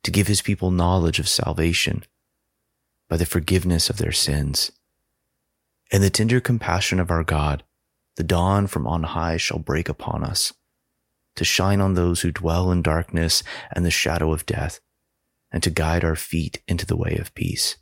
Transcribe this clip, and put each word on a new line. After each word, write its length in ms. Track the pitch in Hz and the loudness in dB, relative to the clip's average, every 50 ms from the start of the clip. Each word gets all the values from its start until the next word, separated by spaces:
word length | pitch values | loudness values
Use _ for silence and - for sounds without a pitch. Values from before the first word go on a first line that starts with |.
to 80 | - - | -4 0
give 180 | 85 98 98 98 | 2 2 2 2
his 120 | 104 95 | 0 0
people 300 | - - 101 - 92 92 | 0 -2 -2 0 0 0
knowledge 480 | 90 90 85 87 92 92 82 82 78 - | 2 2 4 4 4 4 2 2 0 0
of 100 | 73 - | -2 0
salvation 760 | - - - - 80 80 80 85 85 - - 76 71 - - _ _ _ _ _ _ _ _ _ _ _ _ _ _ _ _ _ _ _ _ | -2 0 -2 -2 0 0 0 0 2 0 0 -2 -2 -4 -6 _ _ _ _ _ _ _ _ _ _ _ _ _ _ _ _ _ _ _ _
by 120 | _ 82 80 | _ 0 0
the 80 | 85 | 0
forgiveness 640 | - - 90 78 - 92 92 85 90 87 82 - - | 0 0 -2 0 2 0 2 2 2 2 2 2 0
of 80 | - 101 | 0 -2
their 140 | 80 78 | -2 -2
sins. 600 | 78 - - - 71 73 71 71 69 - - - _ _ _ _ _ _ _ _ _ _ _ _ _ _ _ _ _ _ _ _ _ _ _ _ | 0 0 0 0 0 0 0 0 -2 -2 -4 -4 _ _ _ _ _ _ _ _ _ _ _ _ _ _ _ _ _ _ _ _ _ _ _ _
In 100 | - 98 | 4 4
the 80 | 98 95 | 4 4
tender 320 | - - 107 113 123 127 | 4 2 2 2 2 2
compassion 600 | - - 120 110 - - 85 95 - - 95 92 | 2 0 -2 0 0 0 0 0 0 0 0 0
of 100 | 87 90 | 2 2
our 120 | 87 82 | 0 0
God, 420 | 78 - 76 76 73 73 73 71 - _ _ _ _ _ _ _ _ _ _ | 0 0 0 0 0 0 -2 -4 -6 _ _ _ _ _ _ _ _ _ _
the 80 | - 85 | -6 -2
dawn 420 | 78 95 85 87 95 98 101 101 | 0 2 2 4 4 4 2 2
from 200 | 95 - - 65 | 0 -2 -4 -2
on 160 | 58 82 85 | -2 -2 -2
high 340 | 80 - - 80 82 82 80 | -2 -4 -4 -2 -2 -2 -2
shall 220 | 82 - - - 80 | -2 -2 -4 -4 -6
break 320 | 78 - 69 78 87 - | -4 -2 -2 -2 -2 -4
upon 340 | 73 - - - 78 76 78 | -6 -8 -6 -6 -6 -4 -4
us, 300 | - 98 - - - - _ _ _ _ _ _ _ _ _ _ _ _ _ _ _ _ | -4 -2 -2 -4 -4 -6 _ _ _ _ _ _ _ _ _ _ _ _ _ _ _ _
to 80 | - 82 | -4 -2
shine 380 | - - - 92 98 101 98 | 0 2 2 2 2 4 4
on 120 | 98 95 95 | 2 2 2
those 280 | 90 87 87 87 - | 2 2 2 0 0
who 100 | - 87 | -2 -2
dwell 400 | 80 - - 82 80 87 90 90 | -4 -2 -2 0 0 2 2 2
in 80 | 90 87 | 2 2
darkness 600 | 82 80 78 82 82 - - 82 82 82 - - - - - - - - | 2 2 0 0 -2 -2 -2 -2 0 2 0 0 -2 -4 -16 -16 -14 -6
and 120 | - - 87 | -4 0 0
the 60 | 85 | 0
shadow 420 | 80 - - - 80 85 80 80 | 0 0 0 0 0 0 0 0
of 140 | 78 76 - | 0 -2 -2
death, 340 | - - - - 82 - - _ _ _ _ _ _ _ _ _ _ _ _ _ _ | -4 -4 -4 -4 -6 -6 -12 _ _ _ _ _ _ _ _ _ _ _ _ _ _
and 100 | - 87 | -6 -2
to 80 | - 87 | -2 0
guide 320 | 78 - 78 78 82 85 | 0 0 0 2 2 2
our 140 | 87 82 80 | 2 2 0
feet 460 | - - - - 82 78 - - - _ | -2 -4 -4 -4 -2 -2 -4 -8 -12 _
into 200 | - 90 82 - | -4 -4 -2 0
the 100 | - 82 | -2 -2
way 200 | 82 82 - 78 | 0 0 -2 -2
of 180 | - - - _ | -4 -4 -6 _
peace. 420 | - - - - - - - - _ | -6 -6 -4 -2 -4 -4 -4 -6 _